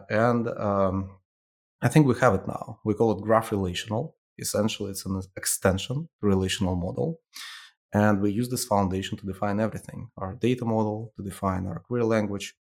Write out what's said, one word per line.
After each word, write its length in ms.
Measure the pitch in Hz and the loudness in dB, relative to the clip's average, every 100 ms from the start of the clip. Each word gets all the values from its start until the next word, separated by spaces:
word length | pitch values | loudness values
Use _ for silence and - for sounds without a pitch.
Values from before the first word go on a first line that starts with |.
| - | 0
and, 380 | 107 120 120 113 | 2 4 2 -2
um, 720 | - 107 101 95 95 95 - _ _ _ _ _ _ | -2 -2 2 2 0 -4 -10 _ _ _ _ _ _
I 60 | 123 | 4
think 180 | 160 143 | 6 6
we 80 | 117 | 6
have 140 | 127 | 4
it 120 | 95 - | 4 0
now. 320 | - - 113 | -8 -10 -6
We 100 | 110 | -2
call 160 | 104 117 | 2 2
it 120 | 101 | 2
Graph 280 | 104 110 113 | 4 2 4
Relational. 640 | 104 92 87 113 110 160 - _ - | -2 -2 -4 -4 -4 -6 -12 _ -10
Essentially, 520 | - 107 107 - 98 | -4 -2 -2 -2 -8
it's 140 | 98 95 | -8 -6
an 140 | 95 92 - | -6 -6 -8
extension 720 | - - 101 95 - 135 170 _ | -4 0 2 0 -2 -6 -8 _
to 60 | 104 | 2
relational 500 | 95 95 - 92 90 | 2 2 0 0 0
model. 440 | 87 - - 165 _ - - - - _ _ | -2 -2 -4 -4 _ -16 -16 -16 -20 _ _
And 280 | 104 104 101 | 2 4 4
we 100 | 104 | 2
use 200 | 101 123 | 0 -2
this 140 | 123 | -4
foundation 520 | - 101 98 95 98 101 | 0 2 2 -2 -4 -8
to 100 | 98 | -8
define 320 | 92 104 101 | -4 -2 0
everything, 520 | 110 - - - - - | -2 -4 -12 -14 -14 -10
our 160 | 95 | -10
data 300 | - 123 123 | -2 0 0
model, 500 | 117 110 110 107 113 - | 0 0 0 -2 -8 -10
to 60 | |
define 440 | 98 - 98 92 92 | -10 -2 -2 0 -4
our 120 | 85 | -8
query 260 | - 123 | -4 0
language. 500 | 113 110 104 101 - - | 2 2 0 -4 -10 -14